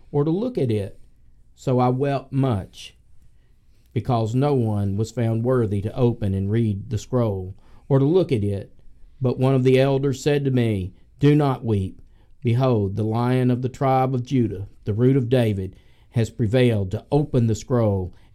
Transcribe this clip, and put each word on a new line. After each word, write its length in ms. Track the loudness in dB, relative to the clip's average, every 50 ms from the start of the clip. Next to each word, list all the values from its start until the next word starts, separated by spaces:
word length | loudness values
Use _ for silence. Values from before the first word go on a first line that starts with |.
| -12 -4
or 140 | -2 -2 0
to 60 | 0
look 260 | 0 -2 -2 -4 -2
at 140 | -2 -2 0
it. 280 | 0 -2 -4 -6 -10 -16 -20 -20 -20 -20 -20 -20 -20 -20 -20 -20 -20
So 260 | -8 -4 -2 0 2
I 80 | 2 2
wept 440 | 0 0 -2 -2 -2 -4 -6 -4 -2
much, 640 | 0 0 0 0 -2 -4 -8 -14 -20 -20 -20 -20 _ -20 -20 -20 -20 -20 -20 -20 -20 _ _ _ _ _ _ _ _ _ _ -6
because 400 | -4 -2 0 0 0 0 0 0
no 220 | 0 2 2 2
one 420 | 2 0 0 0 0 -2 -2 -2
was 140 | -2 -4 -4
found 320 | -2 -2 -2 0 0 0 0
worthy 380 | 0 2 2 0 0 -2 -2
to 160 | -4 -4 -2
open 380 | 0 0 0 0 0 -2 -2 -2
and 180 | -2 -2 0 0
read 380 | 0 0 0 -2 -4 -6 -6
the 80 | -6 -8
scroll 580 | -6 -4 -2 0 0 0 -2 -4 -8 -10 -12 -16 -20 -20 -20 -14 -4 0
or 100 | 2 2
to 60 | 4
look 260 | 4 4 2 2 2
at 140 | 0 0 0
it. 280 | -2 -4 -4 -8 -12 -18 -20 -20 -20 -20 -20 -20 -20 -8 -4
But 200 | -2 -2 0 0
one 160 | 2 2 2
of 80 | 2 4
the 160 | 4 4 6
elders 420 | 4 4 2 0 0 -2 -4 -2 -2
said 220 | 0 0 0 0
to 80 | 0 0
me, 400 | 2 0 0 0 -2 -6 -8 -12 -16 -20 -20 -4 0
'Do 160 | 4 4 4
not 300 | 4 4 0 -2 -2 -2
weep. 360 | -2 -2 -2 -2 -4 -8 -12 -20 -20 -20 -20 -20 -20 -14 -6
Behold, 540 | -2 -2 0 2 2 2 2 2 0 -2 -2
the 80 | -4 -2
Lion 480 | -2 -2 0 0 0 0 2 2 0
of 120 | 0 0 -2
the 60 | -6
tribe 460 | -4 -2 0 0 2 2 0 0 -2
of 80 | -4 -4
Judah, 460 | -2 0 0 0 0 -4 -8 -12 -12 -16 -10 -6
the 100 | -4 -2
Root 220 | 2 2 4 4
of 120 | 2 2 2
David, 460 | 2 2 2 2 0 -2 -4 -8 -10 -16 -20 -20 -20 _ _ _
has 200 | -2 -2 -2 -2
prevailed 600 | -2 -2 -2 0 2 4 4 4 2 0 -2 -4 -6
to 120 | -8 -4 -2
open 380 | 0 0 0 0 0 0 2 0
the 80 | 0
scroll 580 | -2 -4 -2 0 0 2 2 0 0 -4 -6 -10 -16 -20 -12 -4